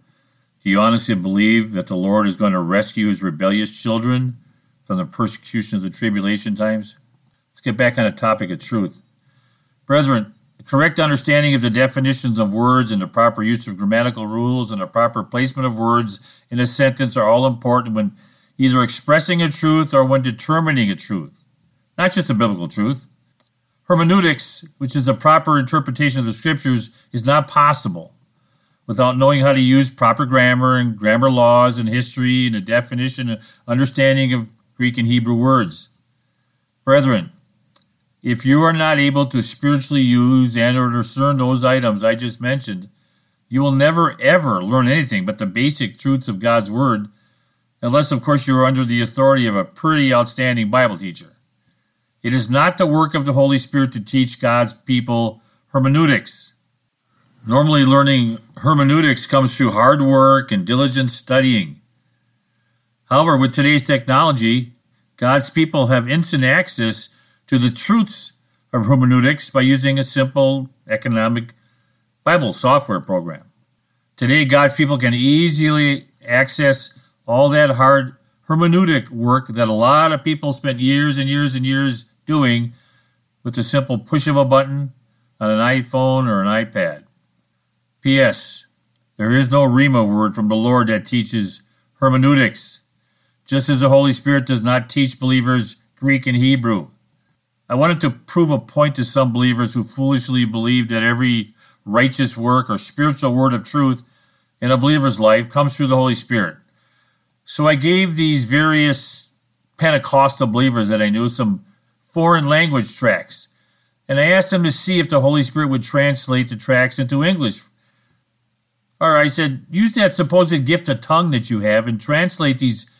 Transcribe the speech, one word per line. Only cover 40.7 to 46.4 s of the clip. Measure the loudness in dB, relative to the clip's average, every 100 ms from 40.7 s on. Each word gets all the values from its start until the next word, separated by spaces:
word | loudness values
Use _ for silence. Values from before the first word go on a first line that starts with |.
| 2
or | 0
discern | -2 -4 -2 0 0
those | 0 0
items | 2 2 0 0
I | 0 -2
just | -4 -6
mentioned, | -6 -6 -6 -12 -12 _ _ _ _ _ _
you | -2
will | 0
never, | 2 2 2 0 0
ever | 0 2 0 -4
learn | -2 0 2
anything | 0 0 -4
but | -4 -6
the | -6
basic | -2 -2 -2 -8 -6
truths | -2 -2 -4
of |
God's | -4